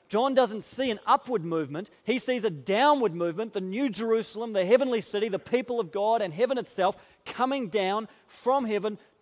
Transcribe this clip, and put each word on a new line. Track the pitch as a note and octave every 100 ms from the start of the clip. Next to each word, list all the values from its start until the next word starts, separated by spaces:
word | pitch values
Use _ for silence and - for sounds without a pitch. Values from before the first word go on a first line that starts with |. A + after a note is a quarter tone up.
| -
John | G#3 C4+
doesn't | C4 A3+ G#3+
see | - - C4
an | G#3
upward | G#3+ C4+ B3 A3
movement. | E3 E3 C#3 D3+ G#3 _
He | - B3+
sees | - B3
a | G#3
downward | D3 C3 G#3 D4 C#4+ G#3+
movement, | E3+ E3+ E3 A3+
the | G3+
New | F#3 G#3+ C#4
Jerusalem, | F#3+ A3+ A3+ - G#3+ A#3
the | G3+
heavenly | F3+ B3 C4+ A3+
city, | - G#3 A3
the | F#3+
people | - B3 B3 A#3+
of | E3+
God, | G3 G#3+ A#3
and | F#3
heaven | D#3 B3 C4
itself | F#3 - F#3 - - _ -
coming | - C4 C#4 G3+
down | G#3 F#3+ G#3 A3 - _
from | - A#3+ C4+
heaven | A3+ G#3 G#3+ G#3 _ _